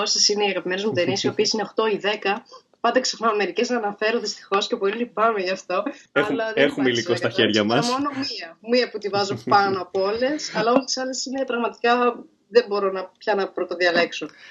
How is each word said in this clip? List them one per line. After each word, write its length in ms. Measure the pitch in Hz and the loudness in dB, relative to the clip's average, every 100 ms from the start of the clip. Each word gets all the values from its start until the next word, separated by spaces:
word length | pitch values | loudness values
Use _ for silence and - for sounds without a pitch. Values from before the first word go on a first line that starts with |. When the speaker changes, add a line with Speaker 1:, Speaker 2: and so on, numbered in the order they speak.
Speaker 1:
όσες 260 | 208 - - | 0 2 2
είναι 160 | 208 | 4
οι 40 | 202 | 0
αγαπημένες 360 | 180 180 185 | -2 -4 -2
μου 80 | 214 | -2
ταινίες, 300 | 190 160 120 | 0 0 0
οι 60 | - | 0
Speaker 2:
<laughs> 20 | |
Speaker 1:
οποίες 200 | - 214 | 0 0
είναι 100 | 214 | 0
οκτώ 240 | 202 - 220 | -2 -2 0
ή 100 | 202 | 0
δέκα, 500 | 196 214 196 214 - - _ _ | -2 -2 -2 -4 -6 -20 _ _
πάντα 200 | 233 247 | 0 2
ξεχνάω 360 | 254 - 226 214 | 2 0 0 0
μερικές 320 | 190 170 240 | 0 0 0
να 80 | 247 | 0
αναφέρω, 440 | 208 202 214 233 | -2 -2 -2 -2
δυστυχώς, 460 | 208 - - 196 208 | -4 -8 -4 -2 0
και 100 | 240 | -2
πολύ 160 | 196 220 | -2 -2
λυπάμαι 440 | 240 - 226 208 | -4 0 0 2
γι' 100 | 185 | -2
αυτό, 320 | 190 - 185 208 - - | -4 -4 -4 -4 -8 -4
Speaker 2:
Έχουμε, 300 | - 151 135 | 0 0 0
Speaker 1:
αλλά 100 | 220 | -2
δεν 120 | 214 | 2
Speaker 2:
έχουμε 180 | 143 139 131 | 2 2 0
Speaker 1:
υπάρχει 120 | 120 | 0
Speaker 2:
υλικό 160 | 113 117 | 0 0
στα 140 | 117 | 0
Speaker 1:
σειρά 140 | - | 2
Speaker 2:
χέρια 200 | 113 107 | 4 4
μας. 240 | 107 123 240 | 2 2 2
Speaker 1:
μόνο 200 | 254 285 | 0 -2
μία. 480 | 269 269 208 170 - 220 | -4 -6 -8 -14 -14 0
Μία 200 | 247 233 | 2 2
που 80 | 214 | -4
τη 100 | 202 | -4
βάζω 280 | 202 196 - - | -2 -2 -4 2
πάνω 320 | 202 196 190 | 4 4 0
από 220 | 180 190 | -4 -2
όλες, 520 | 190 226 254 302 - 220 | 0 0 -2 -2 -4 -2
αλλά 140 | 220 | 2
όλες 120 | 262 | 2
τις 120 | 254 - | 2 -4
άλλες 280 | 262 254 262 | -6 -6 -6
είναι 180 | 269 | -6
πραγματικά, 800 | 254 240 226 - 233 247 247 233 - _ _ | -4 -4 -4 -2 2 2 2 -2 -8 _ _
δεν 100 | 220 208 | 2 2
μπορώ 240 | 202 196 | 2 0
να, 180 | 190 185 _ | -2 -8 _
πια 160 | - | -2
να 140 | 202 185 | 0 -2
πρωτοδιαλέξω. 800 | - 175 175 180 170 165 - 151 - - | -4 -6 0 2 2 0 -2 -12 -12 -20